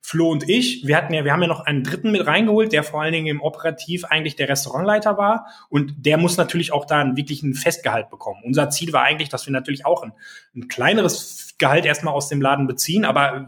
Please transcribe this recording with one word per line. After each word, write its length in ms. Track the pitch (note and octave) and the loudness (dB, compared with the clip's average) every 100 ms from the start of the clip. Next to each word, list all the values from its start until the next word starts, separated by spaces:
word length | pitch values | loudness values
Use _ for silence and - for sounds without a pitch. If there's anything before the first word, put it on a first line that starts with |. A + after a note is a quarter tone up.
Flo 280 | - D#3+ E3 | -4 0 2
und 180 | D3+ C#3+ | 2 2
ich, 380 | A3 B3 - C#3+ | 2 2 -4 2
wir 100 | D3+ | 2
hatten 180 | D#3 D#3+ | 2 -2
ja, 100 | C#3+ | 2
wir 80 | |
haben 80 | D3+ | 2
ja 60 | E3+ | 2
noch 140 | D#3+ | 0
einen 220 | - C#3+ | -2 -2
dritten 280 | C3 F3+ A3 | -2 -4 0
mit 160 | G#3 D3 | 0 2
reingeholt, 440 | E3+ A3 G#3 A3 | 2 4 4 4
der 120 | D3+ | 2
vor 180 | D3 D3+ | 0 -4
allen 100 | D#3 | -2
Dingen 140 | D#3+ D#3 | -2 -2
im 160 | D3 | -2
Operativ 640 | D3 - E3 D3+ - F3 F3 | -4 -2 -6 -6 -8 -8 -2
eigentlich 300 | D#3 D#3 - | -2 -2 -4
der 120 | C3+ | -2
Restaurantleiter 720 | C#3 C#3 C3+ F#3+ G#3 G#3+ G3 | 0 -2 -2 2 2 2 0
war 300 | G3+ A3+ - - - | 0 0 -4 -20 -2
und 260 | C#3+ C#3+ C#3+ C3 | 0 0 0 2
der 120 | D#3 | 4
muss 180 | E3+ F3 | 4 2
natürlich 340 | E3 E3+ E3 | 0 0 0
auch 140 | D3 C#3+ | -2 0
da 140 | D3+ | 0
einen 180 | C#3 C3 | 2 0
wirklichen 380 | D3 C#3+ C#3+ C3 | -4 -4 -4 0
Festgehalt 560 | - D#3+ B2 A2 G#2 | -2 -2 -2 -2 -4
bekommen. 300 | - - - A#2+ | -12 -12 -10 -2
Unser 240 | C#3+ C#3+ | 0 2
Ziel 240 | D3 E3 | -2 0
war 80 | D3 | 2
eigentlich, 280 | C3+ D3+ D3 | 2 0 -4
dass 180 | B2+ - | -8 -4
wir 40 | |
natürlich 320 | C3+ C3 C3+ D3 | -4 -4 -4 0
auch 160 | E3+ | -2
ein, 100 | A2+ - - - _ A#2+ | -2 -16 -20 -20 _ -16
ein 120 | A#2+ | -12
kleineres 880 | - B2+ G#3+ F3 - - - - - | 0 2 4 2 -2 -10 -14 -18 -2
Gehalt 280 | C#3 D3 D3 | 2 4 2
erstmal 280 | D3 E3 | -2 -2
aus 160 | C#3+ C#3 | -4 -2
dem 100 | C#3+ | 0
Laden 280 | C3+ C#3 C3+ | 2 2 0
beziehen, 360 | B2 - F#3 | -2 0 0
aber 440 | G3 C#3+ C#3 C3 | 2 2 2 0